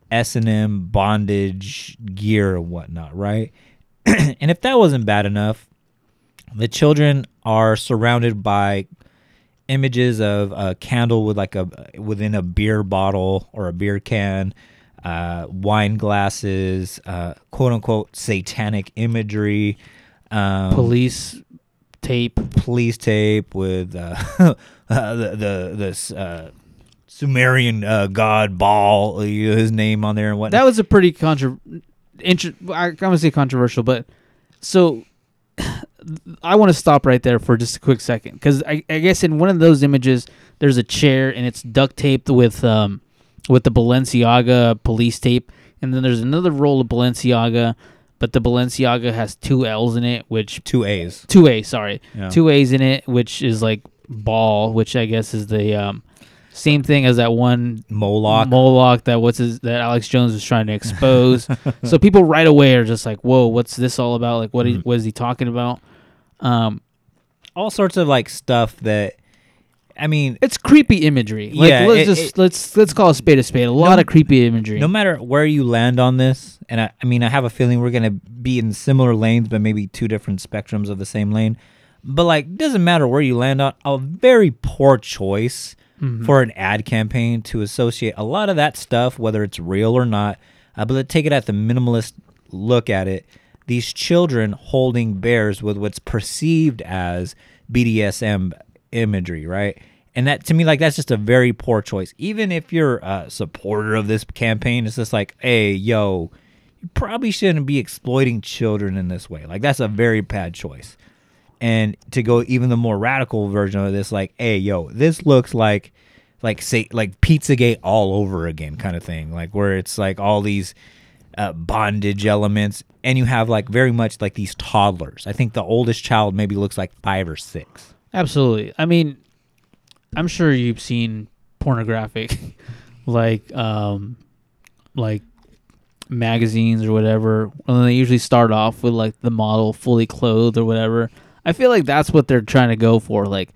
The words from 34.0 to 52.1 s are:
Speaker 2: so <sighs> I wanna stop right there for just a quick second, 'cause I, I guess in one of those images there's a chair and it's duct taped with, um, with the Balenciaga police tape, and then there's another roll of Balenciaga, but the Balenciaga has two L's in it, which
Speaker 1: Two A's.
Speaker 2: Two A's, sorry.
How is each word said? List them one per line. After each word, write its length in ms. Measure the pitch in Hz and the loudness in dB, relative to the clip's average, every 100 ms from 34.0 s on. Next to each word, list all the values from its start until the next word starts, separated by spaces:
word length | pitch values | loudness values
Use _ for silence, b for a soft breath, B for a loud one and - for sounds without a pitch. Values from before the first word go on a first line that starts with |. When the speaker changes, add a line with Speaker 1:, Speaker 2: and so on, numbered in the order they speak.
| - _ _ _ _ _ | -6 _ _ _ _ _
Speaker 2:
so 440 | - 185 170 117 - _ _ _ _ - | -2 2 2 0 -12 _ _ _ _ -10
<sighs> 840 | - - - _ 165 156 175 160 | -10 -10 -16 _ -16 -16 -16 -10
I 120 | 165 208 | 2 6
wanna 180 | 202 | 6
stop 320 | 151 165 143 135 | 4 4 4 4
right 160 | 123 | 2
there 160 | 123 117 | 2 0
for 160 | - 113 | 2 0
just 200 | 117 - | 0 -4
a 20 | |
quick 220 | - 120 | 0 0
second, 400 | - 113 - - | 0 -6 -6 -2
'cause 200 | 143 139 151 | 2 2 0
I, 160 | 151 - | -8 -4
I 100 | 156 | -2
guess 240 | 175 160 | 0 2
in 140 | 165 151 | 0 2
one 120 | 185 | 2
of 100 | 175 | 6
those 220 | 165 143 | 6 6
images 420 | 143 139 131 123 - b b b | 4 2 2 0 -2 b b b
there's 180 | 143 123 | 2 2
a 60 | |
chair 460 | 110 - 147 131 135 | -2 2 2 2 0
and 120 | 123 123 | -2 -6
it's 160 | - | -8
duct 340 | 123 117 135 - | -2 0 0 0
taped 320 | 143 131 - | 0 0 2
with, 340 | 127 117 - 120 | 4 4 2 0
um, 360 | 107 101 98 _ _ _ - - | 2 0 -4 _ _ _ -14 2
with 140 | 110 | 2
the 80 | 127 | 4
Balenciaga 1080 | 120 117 127 127 123 117 123 120 123 117 110 | 2 2 2 2 2 4 4 4 4 4 2
police 360 | - 113 120 - | -2 0 0 0
tape, 320 | 123 123 - b b b | 0 0 -2 b b b
and 120 | 131 | -4
then 100 | 131 | -2
there's 180 | 127 117 | 0 0
another 300 | 120 160 180 | 0 0 0
roll 300 | 139 143 135 | 0 2 2
of 60 | 117 | 0
Balenciaga, 880 | 120 123 120 123 117 117 117 117 117 b b b - | 0 -2 0 0 0 2 0 -2 -4 b b b -8
but 140 | 120 | -2
the 80 | 127 | 0
Balenciaga 720 | 117 123 123 - 127 120 120 | 0 0 -2 -2 0 0 -2
has 220 | 113 107 - | -4 -6 -8
two 300 | - 131 113 | -2 0 0
L's 300 | 110 117 117 | -2 -2 -2
in 80 | |
it, 220 | 120 117 - | -2 -4 -4
which 340 | 110 107 - | -6 -6 -10
Speaker 1:
Two 200 | - 127 101 | -4 -2 0
A's. 400 | 98 87 - - | -4 -6 -12 4
Speaker 2:
Two 200 | 190 151 | 8 8
A's, 200 | 110 - | 4 -4
sorry. 340 | 120 104 101 b | -8 -6 -10 b